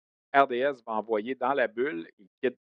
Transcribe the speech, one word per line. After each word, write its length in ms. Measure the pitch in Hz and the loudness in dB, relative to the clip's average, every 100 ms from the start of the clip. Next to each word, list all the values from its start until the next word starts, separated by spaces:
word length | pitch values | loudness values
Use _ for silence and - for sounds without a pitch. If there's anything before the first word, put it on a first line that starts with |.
| _ _ _ 139 | _ _ _ 4
R 120 | 139 | 4
D 120 | 120 | 2
S 240 | 139 131 113 | -2 -2 -6
va 80 | |
envoyer 420 | 110 110 107 113 131 | -6 -2 -2 -2 -4
dans 180 | 127 | -2
la 140 | 139 113 | 0 0
bulle, 420 | 110 139 165 165 _ | -2 -4 -4 -10 _
il 80 | 98 _ | -20 _
quitte 180 | 127 123 | -4 0